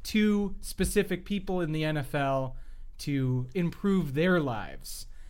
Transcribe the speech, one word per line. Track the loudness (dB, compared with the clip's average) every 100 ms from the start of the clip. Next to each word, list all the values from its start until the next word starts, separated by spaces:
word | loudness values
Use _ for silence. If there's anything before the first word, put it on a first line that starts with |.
to | 0 4 4 4 0 -4
specific | -6 -2 0 2 2 0 -2
people | -4 -2 0
in | 0
the | 0
N | 0 0
F | -2
L | 0 2 2 0 -4 -10 -10 -12 -8
to | -2 0 2 0 0
improve | 0 0 0 2 2 2
their | 2 4 4
lives. | 2 -2 -6 -10 -10 -12 -12 -12 -14